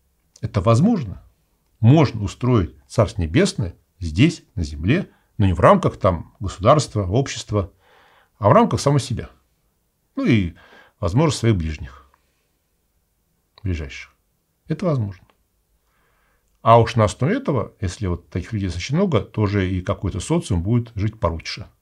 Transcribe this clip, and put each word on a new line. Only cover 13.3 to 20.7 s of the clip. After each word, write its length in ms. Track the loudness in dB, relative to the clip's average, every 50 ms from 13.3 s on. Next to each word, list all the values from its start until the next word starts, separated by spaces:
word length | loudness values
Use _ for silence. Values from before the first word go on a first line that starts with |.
| _ _ _ _ _ _ -6
ближайших. 500 | -6 -6 -6 -6 -10 -14 -18 -20 -20 _ _ _ _ _ _ _ _ _ _ _ -10
Это 180 | -8 -6 -4
возможно. 380 | -2 -2 -2 -4 -6 -8 -14 _ _ _ _ _ _ _ _ _ _ _ _ _ _ _ _ _ _ _ _ _ _ _ _ _ _ _ _ 2
А 180 | 4 6 6
уж 160 | 6 4 2
на 80 | 2 2
основе 320 | 2 0 -2 -2 -2 -2
этого, 360 | -2 -2 -4 -4 -4 -4 -6 -8 _
если 260 | -8 -8 -6 -6 -4
вот 220 | -4 -4 -6 -8 _
таких 220 | -8 -8 -8 -6 -6
людей 140 | -4 -4
достаточно 300 | -4 -6 -6 -6 -4 -2 -2
много, 220 | 0 0 0 -2
то 220 | -4 -4 -4 -2 -2
уже 280 | 0 0 0 0 0
и 100 | -2 -4
какой-то 400 | -4 -6 -6 -4 -4 -6 -6 -6
социум 420 | -4 -2 -4 -4 -2 -2 -2 -2 0
будет 300 | 0